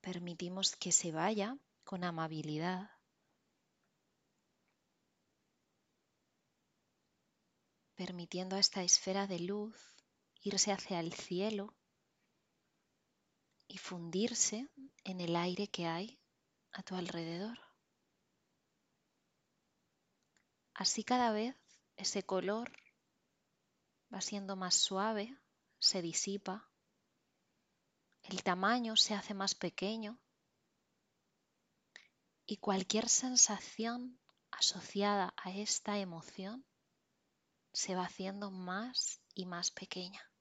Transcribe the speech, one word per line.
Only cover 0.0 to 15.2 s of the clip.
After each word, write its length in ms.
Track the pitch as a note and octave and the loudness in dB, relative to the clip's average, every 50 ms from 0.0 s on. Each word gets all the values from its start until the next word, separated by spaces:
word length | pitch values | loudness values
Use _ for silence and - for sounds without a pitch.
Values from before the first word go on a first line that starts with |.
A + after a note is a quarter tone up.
Permitimos 720 | - F#3+ F3+ F3 F3 F3+ E3+ E3 F3+ F3 F#3 F#3+ F#3+ - - | -4 -4 -4 -4 -4 -6 -6 -6 -6 -6 -2 0 0 0 0
que 160 | - - F#3 | 0 0 4
se 200 | E3+ - - E3+ | 4 4 4 2
vaya 440 | D#3 D#3+ E3+ G3+ A3 G#3 G3 A3 C4 C#4+ _ _ _ _ _ | 0 2 2 2 2 2 0 -2 -4 -10 _ _ _ _ _
con 200 | - G3 F3 F3+ | -8 -6 -4 -4
amabilidad, 880 | F3 E3 D#3+ D#3+ D#3+ D#3+ D#3 D3+ D3+ D3+ D3+ E3 F3+ F#3 F3+ G#3 - - _ _ _ _ _ _ _ _ _ _ _ _ _ _ _ _ _ _ _ _ _ _ _ _ _ _ _ _ _ _ _ _ _ _ _ _ _ _ _ _ _ _ _ _ _ _ _ _ _ _ _ _ _ _ _ _ _ _ _ _ _ _ _ _ _ _ _ _ _ _ _ _ _ _ _ _ _ _ _ _ _ _ _ _ _ _ _ _ _ _ _ _ _ _ _ _ _ _ _ _ | -4 -2 -2 -4 -2 -2 -4 -4 -2 -2 -2 0 0 -2 -2 -6 -10 -16 _ _ _ _ _ _ _ _ _ _ _ _ _ _ _ _ _ _ _ _ _ _ _ _ _ _ _ _ _ _ _ _ _ _ _ _ _ _ _ _ _ _ _ _ _ _ _ _ _ _ _ _ _ _ _ _ _ _ _ _ _ _ _ _ _ _ _ _ _ _ _ _ _ _ _ _ _ _ _ _ _ _ _ _ _ _ _ _ _ _ _ _ _ _ _ _ _ _ _ _
permitiendo 640 | - F#3 F#3 F3+ F3 E3+ - - F3+ F#3 F#3 F#3+ | -6 -6 -6 -4 -6 -8 -4 -4 -4 -2 0 4
a 40 | G3 | 6
esta 220 | G3 - - G3 | 4 6 4 2
esfera 460 | F3+ E3+ - - - F#3+ F#3+ G3 G3+ | 6 8 6 6 6 2 2 2 2
de 100 | G3 F#3 E3+ | 0 0 -2
luz 360 | E3+ F3+ G3+ G#3 G#3 A3+ - - - - - - _ _ _ _ _ _ _ - | -2 -2 -2 -2 -4 -6 -8 -14 -20 -20 -20 -20 _ _ _ _ _ _ _ -6
irse 300 | - G3+ G3 F#3+ - G#3 | -4 0 2 4 4 4
hacia 280 | G3 F#3+ - - F#3+ E3+ | 2 0 -2 -4 -2 -2
el 140 | E3 E3+ - | -2 -2 -6
cielo 640 | - - - F3+ F3+ G3 A3 G#3+ G3+ G3 G#3+ - _ _ _ _ _ _ _ _ _ _ _ _ _ _ _ _ _ _ _ _ _ _ _ _ _ _ _ _ _ _ _ _ _ _ _ _ _ _ | -8 -6 -4 0 0 0 0 0 -2 -6 -8 -12 _ _ _ _ _ _ _ _ _ _ _ _ _ _ _ _ _ _ _ _ _ _ _ _ _ _ _ _ _ _ _ _ _ _ _ _ _ _
y 100 | - - | -16 -16
fundirse 920 | F#3+ - - F#3 F3 E3+ E3+ E3 F#3 A3 A#3+ A#3+ - - - G#3+ A3 C4+ D4 _ - C4+ C#4 _ - _ | -12 -10 -8 -8 -8 -6 -2 0 2 2 2 4 2 2 2 2 -2 -6 -8 _ -18 -18 -18 _ -12 _
en 180 | - F#3 F3+ | -8 -4 -2